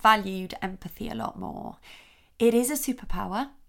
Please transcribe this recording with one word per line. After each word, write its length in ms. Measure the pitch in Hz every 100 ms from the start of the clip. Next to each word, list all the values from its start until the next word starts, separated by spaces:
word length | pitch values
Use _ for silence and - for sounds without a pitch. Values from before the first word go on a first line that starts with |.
valued 540 | 220 214 196 190 185 -
empathy 460 | 190 190 170 - -
a 60 |
lot 240 | 226 208 -
more. 400 | 120 - - - - - - _ _ -
It 160 | 226
is 160 | 233 254
a 40 |
superpower. 760 | 294 - 254 - - 190 202 277 -